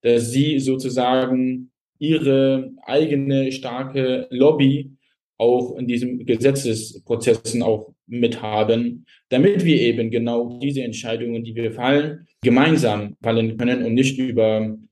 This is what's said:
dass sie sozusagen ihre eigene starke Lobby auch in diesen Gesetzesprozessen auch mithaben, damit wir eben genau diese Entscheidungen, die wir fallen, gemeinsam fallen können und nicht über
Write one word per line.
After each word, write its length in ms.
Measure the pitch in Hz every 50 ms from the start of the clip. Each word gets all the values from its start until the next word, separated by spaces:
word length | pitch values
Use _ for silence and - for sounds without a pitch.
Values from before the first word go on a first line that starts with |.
dass 300 | - 117 120 120 117 117
sie 280 | 123 135 143 151 156 135
sozusagen 1120 | - 131 131 131 135 131 120 131 123 123 131 131 131 127 131 127 127 127 127 127 127 - _ _ _ _ _ _
ihre 720 | 147 156 160 151 131 139 135 135 135 135 135 131 131 - - - -
eigene 680 | - 127 147 156 151 143 139 139 139 139 135 135 131
starke 760 | 127 - - 127 120 127 135 135 139 139 131 127 127 127 127 -
Lobby 640 | 123 123 131 151 156 143 139 135 139 147 135 - - _ _ _ _ _ _ _ _
auch 380 | _ 113 120 123 123 123 123 -
in 100 | - 123
diesen 380 | 120 120 120 123 123 127 123 -
Gesetzesprozessen 1400 | - 117 113 120 139 135 139 - 120 110 107 - - - - _ - 120 113 - 123 113 110 _ - - 120 113
auch 300 | 110 110 104 107 - _ _ _
mithaben, 1000 | - 120 120 120 113 117 - - 107 107 107 107 107 113 117 120 120 120 - - _ _ _ _ _
damit 360 | 127 127 151 202 202 190 160
wir 160 | 165 151 127
eben 300 | 120 117 117 117 117 113
genau 480 | 113 117 117 117 120 117 120 120 123 123
diese 220 | 131 143 143 135 123
Entscheidungen, 600 | 117 110 - - 117 113 113 120 120 117 113 117
die 120 | 113 113
wir 160 | 117 117 110
fallen, 560 | 107 - 120 131 139 147 151 156 151 - - _ _ _
gemeinsam 760 | - 123 117 127 143 160 160 - - 113 104 104 104 104 - _
fallen 360 | - 117 113 113 113 113 107
können 260 | 107 120 123 123 123 120
und 120 | 113 113
nicht 240 | 123 135 131 135 127
über 580 | 131 127 110 113 110 110 110 110 110 107 107 - - _